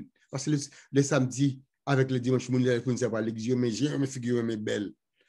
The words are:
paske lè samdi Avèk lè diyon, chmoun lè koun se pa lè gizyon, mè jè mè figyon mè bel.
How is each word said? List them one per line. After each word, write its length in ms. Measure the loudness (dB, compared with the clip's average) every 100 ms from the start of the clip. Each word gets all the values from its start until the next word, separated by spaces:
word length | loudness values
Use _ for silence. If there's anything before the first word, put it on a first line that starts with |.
| -6 _ -12
paske 160 | -6 -2
lè 560 | -2 -2 -16 -2 2 2
samdi 480 | 2 0 2 0 0 _ _ 0
Avèk 240 | 2 2
lè 100 | 0
diyon, 200 | 2 0
chmoun 220 | 2 2 2
lè 140 | 2
koun 160 | 0 0
se 100 | 0
pa 120 | 0
lè 100 | -2
gizyon, 260 | -2 -2 0
mè 80 | 0
jè 220 | 0 -2
mè 140 | 0 -2
figyon 360 | -4 -2 0 0
mè 100 | -2
bel. 300 | -2 -2 -4 -8 _ _